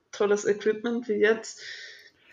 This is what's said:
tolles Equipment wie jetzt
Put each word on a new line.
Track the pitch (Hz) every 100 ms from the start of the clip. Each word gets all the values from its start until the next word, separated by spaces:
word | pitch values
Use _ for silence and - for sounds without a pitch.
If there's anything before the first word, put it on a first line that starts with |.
| _
tolles | - 202 208
Equipment | - 202 220 214 233 233 240
wie | 208
jetzt | 208 226 - - - - - - - _ _